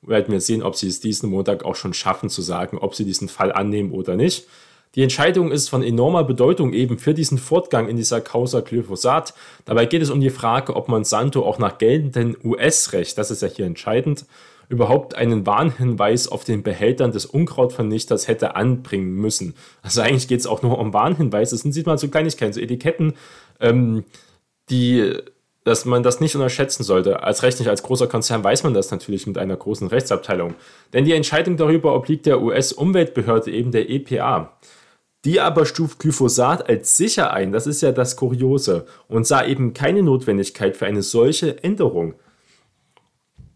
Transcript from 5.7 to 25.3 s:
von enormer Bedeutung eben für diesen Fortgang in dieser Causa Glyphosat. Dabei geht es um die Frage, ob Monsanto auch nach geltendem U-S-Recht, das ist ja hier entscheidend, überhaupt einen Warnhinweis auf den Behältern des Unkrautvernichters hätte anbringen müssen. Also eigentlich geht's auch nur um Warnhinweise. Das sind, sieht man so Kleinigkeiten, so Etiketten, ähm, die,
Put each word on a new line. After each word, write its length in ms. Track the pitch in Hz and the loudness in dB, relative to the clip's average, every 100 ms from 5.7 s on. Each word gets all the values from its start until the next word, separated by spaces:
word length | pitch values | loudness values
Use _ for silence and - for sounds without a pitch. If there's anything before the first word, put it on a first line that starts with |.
von 140 | 131 | -2
enormer 400 | 113 117 127 175 | 0 2 2 2
Bedeutung 480 | 143 123 127 147 139 | 0 2 2 4 0
eben 260 | 107 127 117 | 0 -2 -2
für 160 | - | 0
diesen 240 | 156 151 135 | 0 0 -2
Fortgang 500 | - 165 - 123 110 | 0 0 2 -2 0
in 80 | 117 | -2
dieser 240 | 110 113 | -2 -2
Causa 400 | 110 120 123 131 | -2 -4 -2 -2
Glyphosat. 720 | - 117 98 95 120 147 156 - - - | -2 -4 -4 -2 0 0 -2 -16 -20 -20
Dabei 220 | - 117 117 | -2 2 2
geht 160 | 165 | 2
es 80 | 147 | 0
um 100 | 143 | 2
die 80 | 135 | 0
Frage, 460 | 131 117 120 - | 0 0 0 0
ob 140 | - - | -6 -2
Monsanto 580 | 113 107 107 131 139 98 | -2 0 0 0 0 -2
auch 120 | - | 0
nach 200 | 104 - | -2 2
geltendem 580 | 110 143 147 127 117 110 | 2 2 0 0 -2 -2
U-S-Recht, 760 | 113 120 135 165 - 92 85 - | -2 0 2 2 0 -2 -4 -4
das 140 | 104 | -6
ist 120 | 107 | -4
ja 60 | 95 | -6
hier 160 | - | -4
entscheidend, 640 | 92 82 - 113 151 143 - - - _ _ | -6 -6 -2 0 0 -4 -6 -20 -20 _ _
überhaupt 460 | 123 120 139 - | 0 4 2 0
einen 320 | - 120 113 98 | -2 0 2 2
Warnhinweis 840 | 104 160 127 127 110 101 120 - | 2 2 0 -2 2 2 2 0
auf 160 | - | -6
den 180 | - 110 | -4 -2
Behältern 500 | 107 92 104 123 131 | -2 0 0 2 0
des 140 | 107 - | 0 -4
Unkrautvernichters 1000 | 139 165 - 123 - 110 110 - 135 - | 0 0 2 0 0 -2 -2 -2 -4 0
hätte 280 | 113 110 - | -2 -2 0
anbringen 580 | 117 127 127 101 92 | 0 0 -2 -4 -2
müssen. 400 | 92 107 - 92 - - _ | -2 -2 -2 -8 -12 -20 _
Also 200 | 101 117 | -6 0
eigentlich 260 | 113 135 127 | 2 2 0
geht's 180 | 123 - | -2 0
auch 160 | - | -2
nur 160 | 120 120 | 0 0
um 140 | 107 | 0
Warnhinweise. 640 | 101 123 165 143 104 117 | 2 2 2 0 0 0
Das 80 | 113 | -2
sind, 100 | 147 | -4
sieht 140 | 143 165 | -4 0
man 100 | 151 | 0
so 120 | 147 | 0
Kleinigkeiten, 440 | 156 160 - 110 | 0 0 -2 -4
so 80 | 101 | -4
Etiketten, 540 | 117 123 - 165 156 - - - - _ | -6 -2 -2 0 -2 -4 -14 -20 -20 _
ähm, 440 | 120 120 120 110 98 - _ _ _ _ - | 2 4 2 0 -6 -18 _ _ _ _ -4
die, 440 | 127 123 123 101 - - | 0 4 4 2 0 -10